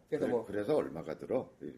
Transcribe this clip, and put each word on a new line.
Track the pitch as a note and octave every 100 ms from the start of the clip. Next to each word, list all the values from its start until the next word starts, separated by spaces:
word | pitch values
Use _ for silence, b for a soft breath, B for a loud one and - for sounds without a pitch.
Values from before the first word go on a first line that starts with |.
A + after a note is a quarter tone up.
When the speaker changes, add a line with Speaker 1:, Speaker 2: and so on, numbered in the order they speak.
| -
Speaker 1:
그래서 | D3+ -
Speaker 2:
그래, |
Speaker 1:
뭐 | A#2+ G#2+
Speaker 2:
그래서 | G2 G#2 D3+
얼마가 | C2+ D2+ E2 -
들어? | - B2+ - -
Speaker 1:
네, | D2